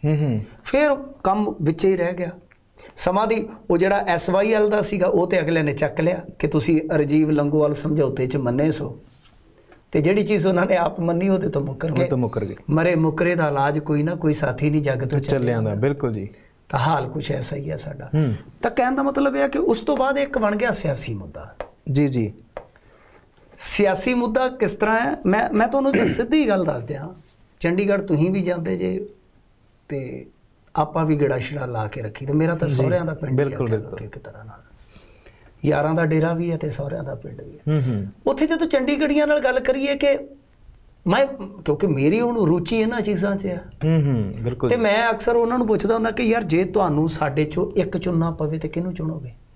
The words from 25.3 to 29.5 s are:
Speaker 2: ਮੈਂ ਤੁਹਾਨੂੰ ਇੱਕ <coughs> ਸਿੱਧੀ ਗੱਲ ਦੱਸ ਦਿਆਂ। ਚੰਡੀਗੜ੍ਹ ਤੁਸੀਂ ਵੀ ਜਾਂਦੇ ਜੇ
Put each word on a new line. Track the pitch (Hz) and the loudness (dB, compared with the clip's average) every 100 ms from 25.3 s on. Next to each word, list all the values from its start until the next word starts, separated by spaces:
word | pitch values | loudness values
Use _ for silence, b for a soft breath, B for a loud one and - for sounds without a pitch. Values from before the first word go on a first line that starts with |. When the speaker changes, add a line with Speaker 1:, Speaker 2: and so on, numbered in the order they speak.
| 208 240 | 2 2
Speaker 2:
ਮੈਂ | 208 233 | 2 2
ਤੁਹਾਨੂੰ | 269 269 | 2 2
ਇੱਕ | - | 2
<coughs> | 196 - | 2 0
ਸਿੱਧੀ | 233 311 254 | 0 2 4
ਗੱਲ | 196 | 2
ਦੱਸ | 160 127 | 0 -2
ਦਿਆਂ। | 113 139 160 185 - _ _ - | -4 -10 -10 -16 -20 _ _ -4
ਚੰਡੀਗੜ੍ਹ | 170 180 202 202 | -2 0 2 0
ਤੁਸੀਂ | - 151 175 | 2 2 2
ਵੀ | 196 | 2
ਜਾਂਦੇ | 175 175 170 180 | 0 -2 -2 -2
ਜੇ | 185 190 208 - _ _ _ | -2 -4 -8 -16 _ _ _